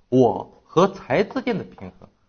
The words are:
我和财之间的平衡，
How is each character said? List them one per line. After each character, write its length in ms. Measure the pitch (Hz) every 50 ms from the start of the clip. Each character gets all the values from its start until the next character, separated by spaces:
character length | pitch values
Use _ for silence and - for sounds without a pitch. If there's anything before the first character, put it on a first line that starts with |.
| _ _
我 540 | 123 131 123 110 95 98 - - - _ _
和 240 | _ - 156 185 202
财 340 | 196 - - - 165 175 190
之 200 | 185 - 262 -
间 160 | 254 233 160
的 60 | 113
平 260 | 92 - - 98 92 - _
衡， 100 | - - _ _ _